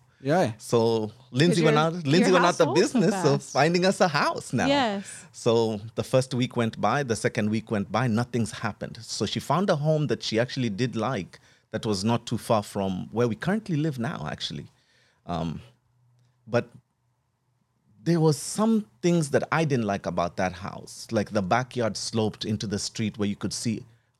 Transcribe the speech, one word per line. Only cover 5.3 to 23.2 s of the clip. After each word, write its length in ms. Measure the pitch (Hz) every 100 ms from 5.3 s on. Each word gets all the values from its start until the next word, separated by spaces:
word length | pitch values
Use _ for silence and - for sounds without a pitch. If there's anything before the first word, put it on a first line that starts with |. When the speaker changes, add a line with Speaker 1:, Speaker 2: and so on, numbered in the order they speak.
Speaker 2:
So 480 | - 120 117 113 107 113 -
the 60 |
first 280 | - 131 127
week 220 | 123 127 123
went 240 | 113 104
by, 220 | 101 139
the 120 | 131 107
second 340 | 120 - 107
week 200 | 110 -
went 220 | 107 98
by, 140 | 107 127
nothing's 420 | 110 120 120 107
happened. 480 | - 110 - - -
So 240 | - - 190
she 120 | -
found 300 | - 151 202
a 60 | 151
home 300 | 156 156 151
that 160 | -
she 160 | - 110
actually 300 | 123 135 120
did 260 | 95 127 113
like 440 | 110 127 80 - _ _ _
that 120 | 107
was 200 | 110 98
not 200 | 110 117 -
too 120 | 110
far 240 | - 110
from 460 | - 104 95 92 -
where 160 | 107 120
we 60 | 104
currently 400 | 170 214 214 147
live 220 | 160 123
now, 280 | 107 55 73
actually. 360 | - - 71 - _ _ _ _ _ 87
Um, 340 | 85 82 71 - _ _ _ _ _ _ _ -
but 220 | 120 120 - _ _ _ _ _ _ _ _ _ _ _ 104
there 180 | 160 170
was 160 | 156 143
some 460 | - - 220 220 214 _
things 280 | 175 175 143
that 140 | 120 -
I 140 | 151
didn't 220 | 160 131 104
like 200 | 98 95
about 300 | 87 87 -
that 160 | 92
house. 540 | 92 104 - - - -
Like, 200 | 110 98
the 100 | 104
backyard 540 | 90 117 127 123 110 98
sloped 480 | - 113 107 -
into 220 | - 107 101
the 120 | 98
street 400 | - - 107
where 100 | 107